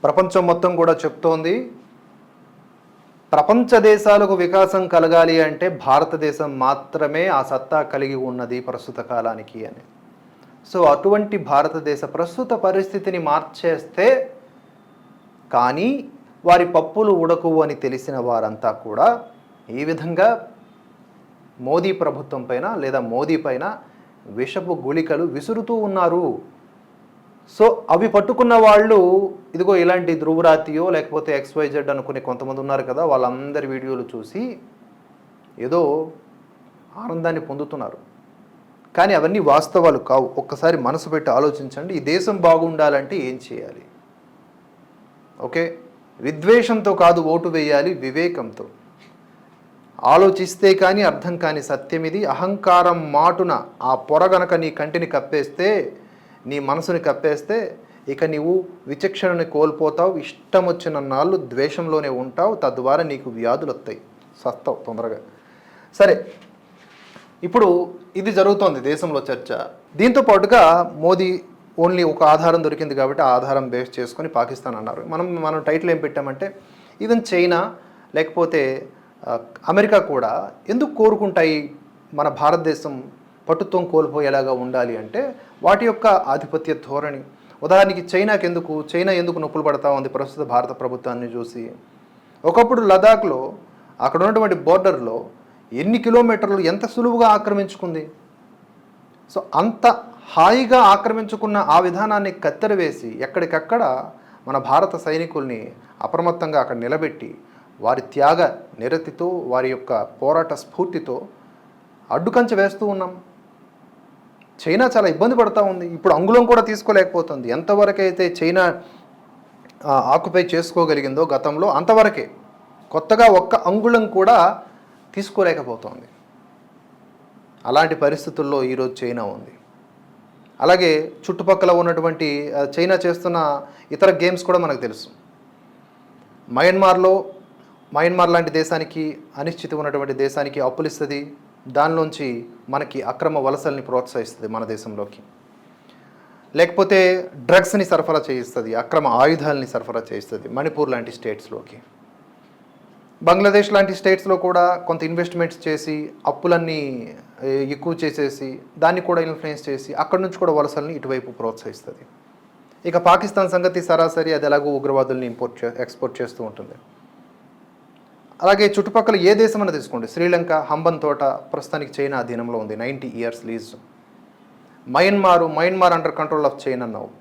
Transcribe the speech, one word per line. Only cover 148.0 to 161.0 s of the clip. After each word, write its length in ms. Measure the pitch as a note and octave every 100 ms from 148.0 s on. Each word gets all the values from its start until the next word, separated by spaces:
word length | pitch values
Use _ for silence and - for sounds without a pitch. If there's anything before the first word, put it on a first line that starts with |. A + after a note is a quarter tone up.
| D#3 D#3 -
చేయిస్తది, 460 | C3 A#2 - A2+ A2+
అక్రమ 320 | B2+ E3 C#3+
ఆయుధాలని 600 | A#2 C#3 E3 D3 C#3+ B2+
సరఫరా 340 | A#2+ - A#2 A2+
చేయిస్తది 380 | G#2 - G#2+ -
మణిపూర్ 400 | B2 D#3 D#3 C#3+
లాంటి 220 | B2 A#2
స్టేట్స్లోకి. 640 | A2+ A#2 G#2 - A2 - A2+ - _ _ _ _ _ _ _ _ _ _ _ _ _
బంగ్లాదేశ్ 500 | D#3 F3+ G3+ G3+ G#3
లాంటి 220 | G#3 G3 F#3
స్టేట్స్లో 420 | G3 F#3+ G3 G3+
కూడా 380 | F#3 F3 F3 F3+
కొంత 280 | - E3
ఇన్వెస్ట్మెంట్స్ 640 | D#3+ E3+ E3+ F3 E3+ E3+ -
చేసి, 440 | D3+ D3+ D3+ D3+ - -
అప్పులన్నీ, 880 | D3 F3 E3+ E3 D#3 C#3+ B2+ A2+ - - _
ఏ, 220 | C3 C3+ C3+
ఎక్కువ 280 | C#3+ E3+ E3
చేసేసి, 560 | D3+ C#3+ C#3+ C#3 C3+ C3 - -
దాన్ని 240 | D#3+ F3+
కూడా 200 | F3+ E3+
ఇన్ఫ్లుయెన్స్ 480 | D#3+ D#3 D#3 D3 -
చేసి, 240 | C3+ C3+
అక్కడి 280 | - D#3 F#3
నుంచి 160 | F#3 F#3
కూడా 140 | F3
వలసల్ని 440 | D3+ D3 D3 D3
ఇటువైపు 360 | D#3